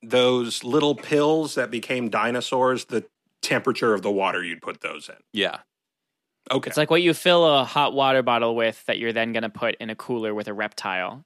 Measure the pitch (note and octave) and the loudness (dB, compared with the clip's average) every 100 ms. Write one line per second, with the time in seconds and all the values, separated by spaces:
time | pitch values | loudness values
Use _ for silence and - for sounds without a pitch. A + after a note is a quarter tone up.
0 | A#2 B2 B2 B2+ A#2 - B2 D3 D3 C3+ | -2 2 4 2 0 -4 0 2 2 0
1 | - D3 D3 D#3+ D3 C3+ A#2+ A#2+ - B2+ | 0 2 4 2 0 -2 -4 -4 -4 -4
2 | A#2 G#2+ A2+ B2 - C3 B2+ B2 - A2+ | -2 -2 0 -2 -2 2 2 0 -2 -6
3 | - _ _ _ - B2+ C3+ A2+ A#2 G2+ | -6 _ _ _ -2 0 0 0 2 2
4 | G2+ G2 F#2+ F#2 F2 D#2+ - D#2 D#2 D2+ | 0 0 0 -2 -4 -8 -10 -10 -10 -10
5 | - - _ G#2+ F#2 D2 _ _ _ _ | -14 -20 _ -2 -2 -2 _ _ _ _
6 | _ _ _ _ - C3 C3+ D3+ D3+ E3 | _ _ _ _ -4 -2 -2 -2 2 4
7 | F3 D3+ F#3 F3 D#3+ C#3 B2 D3 C#3 C#3 | 4 2 4 6 6 4 2 0 0 2
8 | C3+ C3 B2 A#2 A#2 A#2 A2+ - - G#2 | 2 2 2 2 2 2 0 -2 -4 -4
9 | A#2 A2+ A2+ A2+ A2 - A#2 - A2+ A2 | -2 -2 -2 -2 -6 -4 -4 -4 -8 -10
10 | - A#2+ A2 G#2+ G#2 G#2 G#2+ - G2+ F#2 | -6 -4 -4 -4 -6 -6 -8 -6 -6 -4
11 | F#2 B2+ | -6 -8